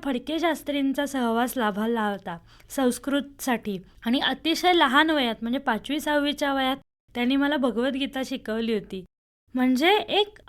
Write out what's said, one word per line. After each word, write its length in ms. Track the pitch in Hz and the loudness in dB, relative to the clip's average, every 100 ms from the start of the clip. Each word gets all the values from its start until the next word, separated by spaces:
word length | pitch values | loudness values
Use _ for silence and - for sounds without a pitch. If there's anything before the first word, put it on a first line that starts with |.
फडके 340 | 277 247 254 320 | -2 -4 -2 -2
शास्त्रींचा 680 | 339 294 - 285 269 269 285 | 0 -2 -2 0 0 0 -2
सहवास 460 | 269 240 226 247 254 | 0 0 0 0 0
लाभला 520 | 214 196 220 233 208 | -2 -2 -2 0 -2
होता 300 | 202 190 170 - - - | -4 -8 -14 -14 -20 -10
संस्कृतसाठी 1080 | - 254 240 - 277 277 - - 226 214 190 - - 233 | 0 0 0 -2 -2 -4 -8 -4 -4 -4 -8 -10 -10 -2
आणि 140 | 262 | 0
अतिशय 520 | - 269 311 311 359 | 0 -2 -2 0 4
लहान 380 | 349 285 269 320 | 4 6 6 4
वयात, 240 | 311 240 220 | 2 0 -2
म्हणजे 160 | 226 262 | -4 -2
पाचवी 420 | 269 214 - 294 | 0 -2 -2 -4
सहावीच्या 540 | 302 294 285 285 285 | 0 0 0 0 0
वयात 220 | 269 262 269 - _ _ | 0 0 -2 -8 _ _
त्यांनी 220 | 240 240 277 | -4 0 2
मला 200 | 285 294 | 2 2
भगवद्गीता 680 | 254 214 262 262 269 262 262 | 0 0 -2 -2 -4 -4 -6
शिकवली 480 | 262 - 220 226 | -6 -6 -4 -2
होती. 300 | 214 - 190 180 _ _ _ _ | -2 -4 -12 -14 _ _ _ _
म्हणजे 360 | 254 254 254 330 415 - | 0 2 4 4 4 2
एक 300 | 349 415 - | 0 0 -4